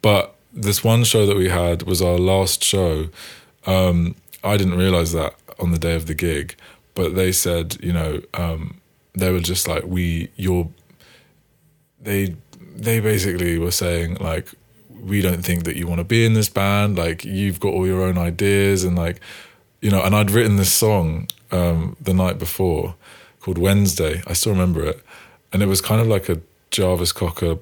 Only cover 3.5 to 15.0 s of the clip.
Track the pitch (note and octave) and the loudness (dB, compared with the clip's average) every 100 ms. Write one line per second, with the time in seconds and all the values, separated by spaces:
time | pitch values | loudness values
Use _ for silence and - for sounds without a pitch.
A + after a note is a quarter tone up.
3.5 | _ - F#2 F#2 F2 E2+ - - - F#2+ | _ 0 2 4 2 0 -4 -18 -8 -2
4.5 | G#2 F#2 F2+ F#2+ F2 E2 E2 D2 - - | 0 2 2 2 2 0 -2 -4 -8 -20
5.5 | - F2 E2 E2 E2 D#2+ D#2 F2 D2 D2 | -6 -2 0 0 -2 -4 -4 -2 -4 -6
6.5 | - - - _ - G#2 F2+ F#2 F#2 F2+ | -14 -20 -20 _ -4 -2 0 0 0 0
7.5 | E2+ E2 - F2 E2+ D#2+ D2+ - - F2 | -2 -4 -6 -2 -2 -2 -6 -8 -6 -4
8.5 | D#2+ D#2+ - _ _ _ F#2+ F#2 F2+ E2+ | -4 -8 -14 _ _ _ -2 0 0 -2
9.5 | F2+ - E2 F2 F2+ F2 E2 - - F#2 | -4 -2 -4 -4 -2 -2 -2 -6 -6 -2
10.5 | F2+ E2 - _ _ - - _ _ _ | -2 -2 -10 _ _ -20 -20 _ _ _
11.5 | _ _ _ _ _ G#2+ G2+ F#2+ E2 _ | _ _ _ _ _ -4 -2 -2 -6 _
12.5 | - - - G#2+ A2+ G#2+ G2 F#2+ F2+ F2 | -20 -20 -6 0 0 2 0 0 -2 0
13.5 | E2+ F2 - F2+ E2+ E2+ F2+ E2 D#2+ - | 0 0 -2 -2 -2 -2 -4 -4 -4 -8
14.5 | - _ _ _ - | -20 _ _ _ -16